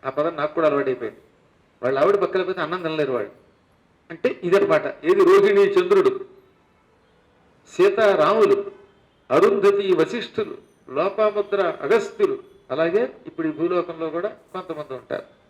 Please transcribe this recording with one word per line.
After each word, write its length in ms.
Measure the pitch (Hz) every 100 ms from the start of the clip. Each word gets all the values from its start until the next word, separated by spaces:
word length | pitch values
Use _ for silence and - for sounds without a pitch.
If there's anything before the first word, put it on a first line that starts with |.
ఆ 60 | 135
పదం 260 | 135 156 165
నాకు 180 | 151
కూడా 120 | 170 156
అలవాటైపోయింది. 540 | 143 131 123 113 - _ _ _ _ _ _
వాళ్ళ 160 | 123 135
ఆవిడ 180 | 160 202
పక్కన 260 | 175 185
పోతే 180 | 180 185
అన్నం 220 | 156 180
తినలేరు 300 | 165 156 143
వాళ్ళు. 180 | 123 101 - _ _ _ _ _ _ _
అంటే 300 | 165 254 -
ఇదనమాట. 420 | 180 196 202 156 -
ఏది? 280 | - 151
రోహిణి 460 | 202 175 196 202 196
చంద్రుడు, 640 | 196 196 180 196 143 - - - _ _ _ _ _ _ _ _ _ _ _ _ _
సీతారాములు, 1000 | - 190 202 214 180 156 220 202 202 - - - _ _ _ _
అరుంధతి 640 | 135 202 202 202 202 196
వశిష్ఠులు, 640 | 170 160 226 - - 202 - _ _ -
లోపాముద్ర 880 | 131 185 202 214 208 202 202 180 156
అగస్త్యులు, 580 | 156 220 - - 196 - - _ _
అలాగే 420 | 131 165 190 254 - -
ఇప్పుడు 220 | - 160
ఈ 20 |
భూలోకంలో 600 | 151 170 180 170 160 160
కూడా 180 | 160 202
కొంతమంది 640 | - _ 185 185 156 147
ఉంటారు. 500 | 127 113 - - _ _